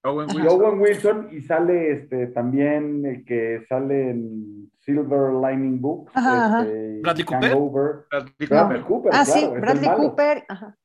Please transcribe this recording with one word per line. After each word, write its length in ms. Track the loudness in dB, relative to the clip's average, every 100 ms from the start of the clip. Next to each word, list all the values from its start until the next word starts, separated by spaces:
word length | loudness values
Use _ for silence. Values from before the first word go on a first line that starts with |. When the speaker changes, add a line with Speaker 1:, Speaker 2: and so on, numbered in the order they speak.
| -4
Speaker 1:
Owen 240 | -4 -4
Speaker 2:
Ajá. 80 | 0
Speaker 3:
y 40 |
Speaker 1:
Wilson. 200 | 4 4 4
Speaker 3:
Owen 140 | 4
Wilson, 480 | 2 4 0 0 -4
y 100 | -14
sale, 500 | -2 0 2 2 0
este, 340 | -2 -4 -6 -4
también 800 | -4 -2 0 2 0 -2 -4 -6
el 180 | -8
que 420 | -6 -4 -2 -6 -4
sale 400 | -4 -2 -2 -2
en 580 | -4 -8 -10 -12 -16 -20 _
Silver 500 | -4 -2 0 0 2
Lining 480 | 0 0 -2 -2 -2
Books, 320 | -4 -6 -6
Speaker 2:
Ajá, 320 | 0 2 2 2
ajá. 160 | 2
Speaker 3:
este, 360 | 0 -4 -8 -4
Speaker 4:
¿Bradley 220 | -4 -4 -4
Cooper? 260 | 0 2
Speaker 3:
Hangover. 440 | 2 0 0 -2 -4 _
Speaker 1:
Bradley 220 | -8 -8 _ 2
Speaker 3:
Bradley 320 | 4 4 0
Speaker 1:
Cooper. 0 | -2
Speaker 3:
Cooper, 260 | 0 2 4
Speaker 2:
Ah, 80 |
Speaker 3:
claro, 160 | 4 4
Speaker 2:
sí, 60 | 2
Speaker 3:
es 80 | -2
el 60 |
Speaker 2:
Bradley 260 | 0 2 2
Speaker 3:
malo. 100 | 2
Speaker 2:
Cooper, 420 | 2 2 2 0 -4
ajá. 280 | -14 -16 _